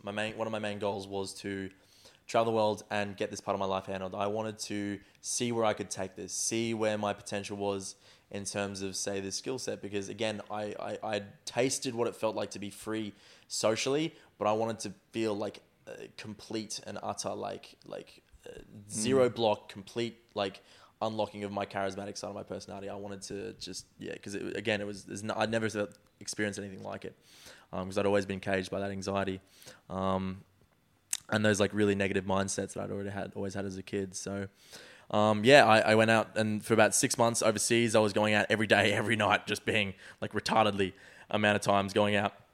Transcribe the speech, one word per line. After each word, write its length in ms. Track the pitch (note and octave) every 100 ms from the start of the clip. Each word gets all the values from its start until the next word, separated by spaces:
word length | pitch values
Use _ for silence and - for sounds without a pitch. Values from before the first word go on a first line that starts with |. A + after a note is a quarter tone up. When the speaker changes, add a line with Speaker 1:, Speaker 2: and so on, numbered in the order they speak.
Speaker 1:
my 80 | G2+
main, 260 | G#2 G#2+ A2
one 80 | A2
of 40 |
my 80 | A2
main 180 | G#2 G2+
goals 300 | G2+ G2+ G2
was 260 | G2 F#2+ -
to 340 | G2+ G2 F#2+ - _ _ - - -
travel 240 | A#2+ A2+
the 40 | A2+
world 280 | G#2+ G2+ -
and 260 | G#2 G2+ F#2+
get 140 | G#2
this 100 | G#2
part 140 | - G2
of 40 |
my 60 | G2
life 200 | F#2+ F#2+
handled. 260 | F#2+ F#2+
I 140 | G2 G2+
wanted 320 | G#2+ A2 G#2
to 400 | - G#2 G2+ G2 - _
see 300 | - - B2
where 140 | A2+ A2
I 80 |
could 160 | G#2 F#2+
take 260 | - F#2+ -
this, 160 | F#2
see 440 | - - A2+ A#2 A2+
where 200 | G#2+ G#2
my 160 | G#2
potential 440 | G2+ - G#2 G2+ G2+
was, 380 | G2+ G2 F#2+ - - - -
in 140 | G2+ G2
terms 360 | G#2 G2+ G2
of, 140 | G2 F#2
say, 240 | - G2
the 120 | F#2+
skill 260 | - - C3
set, 240 | - G#2
because, 280 | G2+ G2+ G2
again, 320 | G#2 A2 G#2 -
I, 240 | G#2 G#2+ -
I, 180 | - G#2 A2 G#2
I 60 | G2+ - -
tasted 500 | A#2+ B2+ C3 C3+ A#2
what 120 | A#2
it 80 | -
felt 200 | A2 G#2
like 160 | G#2+
to 80 | G2+
be 100 | G2+
free 440 | - - A2 G#2 - - - -
socially, 640 | - G#2+ A2 C3+ C#3+ D#3+ - - -
but 100 | G#2
I 40 |
wanted 260 | A2 A2+ A2+
to 120 | G#2+ F#2 _
feel, 220 | A2+ A2 G2+
like, 260 | G#2 - - _ -
uh, 60 | - - -
complete 600 | G#2+ G#2 - A2 G#2+ - -
and 140 | G2+
utter, 280 | G#2 G2+ -
like, 420 | G2+ G2+ F#2+ - - -
like, 360 | G1+ - - _ - -
uh, 60 | - - G#2+ G#2
zero 380 | G#2+ A2+ C3+ B2
Speaker 2:
Mm. 60 | A#2+
Speaker 1:
block, 340 | A2 G#2 -
complete, 480 | G#2 F#2+ A#2+ A#2 - _ G#2
like, 260 | G2 F#2 - - - -
unlocking 420 | A2 G#2+ G#2 G#2
of 80 | G2+
my 140 | G2+ G2+
charismatic 520 | G2+ G2 F#2+ G2+ G2+
side 100 | G2
of 60 | G2+
my 80 |
personality. 460 | F#2 G2 G2 G2 G2
I 60 | G2+
wanted 260 | G2+ G2
to 300 | - G2+ G2+
just, 320 | G2 - F#2 - -
yeah, 180 | G2 -
'cause 180 | G#2 G2+
it, 200 | G2 F#2+
again, 260 | G#2+ G#2
it 60 | G#2
was, 180 | G2+ -
there's 180 | G2+
no, 100 | A2 G2+
I'd 140 | G#2+
never 200 | A2+ A2
felt, 220 | G#2 G2+ - _ -
experienced 400 | - - G#2+ G2
anything 240 | G2 F#2+
like 220 | G2+ G2+ -
it, 100 | - _ - - - -
um, 140 | F#2+ F#2
'cause 100 | G2
I'd 80 | G2+
always 200 | G2+ G2
been 140 | F#2+
caged 280 | G2+ F#2+ F#2
by 100 | F#2+
that 120 | G2
anxiety, 480 | G2 F#2+ G2 G2 F#2+ - _ - - -
um, 540 | F#2 F#2+ F#2+ F#2+ F#2+ - _ _ _ _ _ _ - -
and 140 | A2 G#2+
those, 140 | G2+
like, 140 | G2
really 220 | G#2 G#2 G2
negative 300 | G2 G2 F#2
mindsets 480 | F#2+ G2 - G2
that 100 | F#2+
I'd 80 | G2
already 180 | G2+ G2+
had, 220 | G2 F#2+ G2+
always 180 | G2
had 120 | G2+ G2
as 120 | F#2+
a 60 |
kid. 320 | - G2+ G2 F#2
So, 320 | - G2 G2 _ - - - - -
um, 320 | G#2 G#2+ G#2 A2
yeah, 200 | C#3+ A2
I, 140 | A2 -
I 40 | A2
went 160 | A2
out, 240 | A2+ G#2+ G#2+
and 280 | G#2+ G#2+ -
for 80 |
about 200 | A2 G#2
six 240 | - C3 -
months 240 | A#2 A#2
overseas, 540 | A2+ G#2+ - A#2 A#2 A2
I 40 |
was 120 | G#2+
going 200 | G#2 G#2+
out 140 | G#2 G2
every 180 | G#2+ G#2+
day, 240 | G#2 G#2
<laughs> 80 | G#2
every 140 | A#2+ A2
night, 320 | G#2 G#2 -
just 180 | G#2+ -
being, 280 | A2 G2 - - -
like, 120 | G#2
retardedly 600 | G#2+ - A2+ G#2+ G2+ F#2+ - - - -
amount 260 | G#2+ G#2 G#2
of 60 |
times 320 | - G2+ G2
going 220 | G#2 G#2 G#2
out 180 | G2+ - _